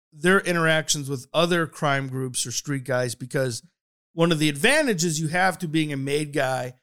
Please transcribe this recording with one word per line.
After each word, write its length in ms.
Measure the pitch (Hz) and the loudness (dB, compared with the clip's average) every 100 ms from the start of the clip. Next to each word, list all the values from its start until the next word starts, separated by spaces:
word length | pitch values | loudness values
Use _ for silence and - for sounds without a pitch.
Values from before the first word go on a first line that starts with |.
| _ | _
their 280 | 151 175 190 | -2 2 2
interactions 680 | - 170 160 156 - 151 135 | 2 2 2 2 0 -4 -4
with 180 | 135 131 | -8 -4
other 340 | 151 170 175 160 | 0 2 2 0
crime 420 | - 151 139 135 | -2 0 0 -2
groups 360 | 131 131 120 123 | -6 -6 -6 -6
or 40 | |
street 320 | - - 139 | -6 -4 -6
guys, 300 | 127 127 123 | -2 -2 -2
because 480 | - 127 147 131 113 - _ _ _ _ | -6 -6 -2 -2 -4 -12 _ _ _ _
one 200 | 165 170 | 0 2
of 60 | 156 | 2
the 100 | 151 | 0
advantages 720 | 143 214 302 277 180 170 156 | 2 4 4 2 0 0 -2
you 80 | 160 | -2
have 300 | 180 185 170 | 2 0 0
to 100 | 175 | -2
being 240 | 160 151 | -2 -2
a 40 | 139 | -2
made 360 | 139 147 151 | -2 -2 -2
guy 420 | 147 131 127 127 - | -2 -2 -2 -6 -12